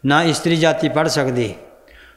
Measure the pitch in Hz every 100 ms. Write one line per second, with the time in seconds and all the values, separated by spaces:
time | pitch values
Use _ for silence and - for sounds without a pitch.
0 | 135 147 170 143 170 165 160 156 156 151
1 | 160 151 131 123 110 90 - - _ -
2 | -